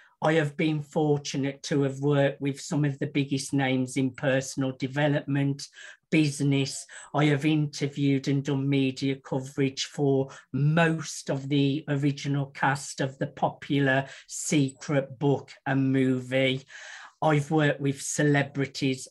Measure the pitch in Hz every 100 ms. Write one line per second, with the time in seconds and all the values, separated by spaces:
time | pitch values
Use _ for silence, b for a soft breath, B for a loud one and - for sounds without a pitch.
0 | b b 156 160 147 143 156 156 143 170
1 | 151 147 - 143 135 135 - 143 139 135
2 | 143 143 139 139 139 135 - 147 147 135
3 | 143 143 139 135 - 139 131 131 127 139
4 | 131 131 143 131 131 - 131 131 131 139
5 | 151 147 - 139 139 139 - B B B
6 | _ 170 151 139 143 139 135 - - B
7 | B 143 151 139 151 156 147 - 139 143
8 | 139 135 139 139 135 135 139 139 131 131
9 | 135 135 - 135 131 - 135 135 - -
10 | 143 135 135 B B 135 143 165 165 160
11 | 147 - - 139 135 147 139 143 - 143
12 | 143 139 143 143 139 - 139 139 - -
13 | 135 - 147 - 151 - - 143 135 135
14 | 135 B B - - 156 135 - - 143
15 | 135 123 143 131 - - - 135 135 131
16 | 131 127 123 131 135 131 - B B B
17 | B _ 156 151 143 156 147 135 139 135
18 | - - 151 143 139 139 135 - 139 131
19 | -